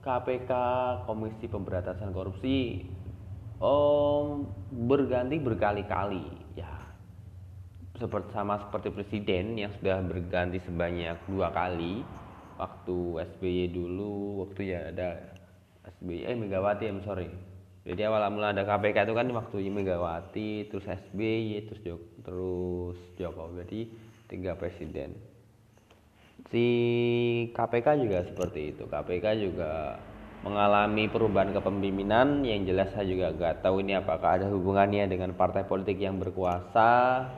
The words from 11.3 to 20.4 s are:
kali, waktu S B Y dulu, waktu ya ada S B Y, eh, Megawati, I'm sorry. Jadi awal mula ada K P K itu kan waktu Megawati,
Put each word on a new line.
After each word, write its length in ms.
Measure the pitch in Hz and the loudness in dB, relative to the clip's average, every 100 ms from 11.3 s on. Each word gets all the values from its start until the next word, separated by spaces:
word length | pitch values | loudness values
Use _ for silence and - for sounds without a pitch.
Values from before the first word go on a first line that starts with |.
| 95 87 | 0 0
kali, 560 | 85 90 85 85 104 - - - - - | 0 -2 -2 -4 -4 -8 -12 -16 -18 -18
waktu 420 | - 92 - - 90 87 82 82 | -10 -10 -8 -4 -2 -2 -4 -6
S 80 | - | -4
B 240 | 95 90 90 | 0 0 0
Y 80 | |
dulu, 720 | 87 87 90 104 101 101 101 90 | -2 -4 -4 -4 -4 -4 -4 -6
waktu 240 | 98 98 | -6 -4
ya 240 | 87 80 | -4 -6
ada 240 | 85 90 82 - - - - _ - | -4 -4 -4 -12 -20 -20 -20 _ -20
S 160 | - - | -20 -12
B 240 | 90 85 | -8 -6
Y, 80 | 76 | -4
eh, 80 | 120 | -4
Megawati, 480 | 104 95 98 104 110 | -2 0 2 0 -2
I'm 160 | 98 | -4
sorry. 240 | 98 92 82 80 - - - - | -6 -6 -6 -10 -16 -20 -20 -18
Jadi 240 | - 90 107 | -8 -2 2
awal 240 | 110 104 | 2 2
mula 240 | 104 104 | 2 0
ada 80 | 101 | 2
K 160 | 98 101 | 2 4
P 160 | 104 | 4
K 160 | 104 104 | 4 4
itu 40 | 113 | 2
kan 80 | 127 | 0
waktu 240 | 120 113 104 98 | -2 -4 -4 -2
Megawati, 960 | 101 95 87 87 85 87 - | -2 0 0 0 -4 -6 -6